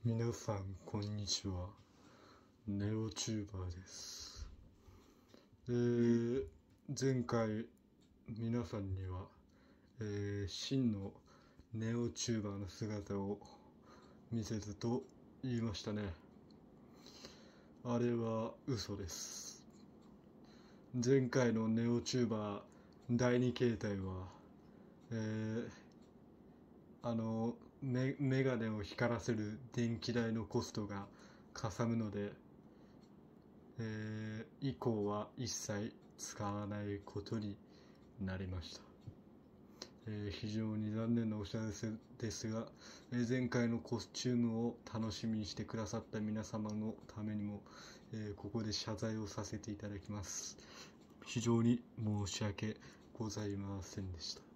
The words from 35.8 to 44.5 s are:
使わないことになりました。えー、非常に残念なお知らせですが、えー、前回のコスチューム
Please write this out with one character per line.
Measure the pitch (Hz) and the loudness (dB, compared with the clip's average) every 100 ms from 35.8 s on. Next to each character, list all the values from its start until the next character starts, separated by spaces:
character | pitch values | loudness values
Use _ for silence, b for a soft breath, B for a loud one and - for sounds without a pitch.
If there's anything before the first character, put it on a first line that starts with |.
| 110 - - - | -2 -6 -20 -12
使 | - - | -10 -4
わ | 101 104 104 | -2 -2 -2
な | 104 | -2
い | 104 101 | -2 -4
こ | - 104 | -4 -6
と | 98 113 | -2 -2
に | 104 98 B B B B B - | -2 -6 B B B B B -4
な | 95 92 | -2 -2
り | 92 | -2
ま | 90 | -4
し | - | -6
た。 | - - - - - - - - - - B B - 110 | -12 -16 -14 -14 -14 -20 -20 -20 -20 -20 B B -10 -8
え | 107 104 | -4 -4
ー、 | |
非 | - 107 | -2 -2
常 | 107 110 107 | 0 2 2
に | 107 | 2
残 | 107 113 117 | 2 4 4
念 | 110 | 4
な | 107 | 0
お | |
知 | 101 113 | -2 -2
ら | 110 | -2
せ | 98 113 110 - - | -2 -4 -4 -10 -6
で | 110 | -4
す | - 110 | -2 -2
が、 | 110 - B B B B | -2 -4 B B B B
え | 123 | 0
ー、 | 117 | 4
前 | 127 123 | 4 4
回 | 123 117 | 4 4
の | 117 | 2
コ | - 117 | 0 -4
ス | - | -4
チ | - 127 | -2 2
ュ | |
ー | 120 | 4
ム | 117 | 4